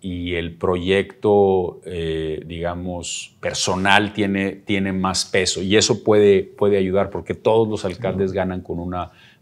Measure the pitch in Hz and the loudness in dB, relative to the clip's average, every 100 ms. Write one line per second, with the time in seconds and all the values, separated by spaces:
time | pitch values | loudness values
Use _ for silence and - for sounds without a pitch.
0 | 98 87 87 85 85 85 92 90 90 98 | -10 -8 -4 -4 -6 -4 -2 0 2 0
1 | 92 - 107 101 98 95 87 - - 90 | 0 -2 4 6 6 4 0 -6 -10 -6
2 | 82 80 78 78 82 85 85 87 90 87 | -4 -4 -4 -6 -8 -8 -6 -6 -8 -8
3 | 87 - - _ 87 - - 92 98 101 | -10 -12 -14 _ -8 -4 -4 0 2 4
4 | 104 107 98 98 98 - - 98 98 95 | 2 0 0 0 -2 -4 -4 -2 -2 -2
5 | 92 92 - 101 90 - 95 107 - 107 | -2 -2 -2 0 0 -2 2 4 4 2
6 | - 107 104 95 95 - 104 101 95 95 | 4 6 6 6 2 -2 0 2 2 0
7 | 92 87 - - 113 113 110 107 95 90 | -2 -4 -8 -2 2 2 2 -2 -6 -4
8 | 95 92 95 95 92 90 - 85 87 90 | -4 -2 -2 -2 -4 -6 -8 -8 -6 -8
9 | 87 _ - _ | -8 _ -20 _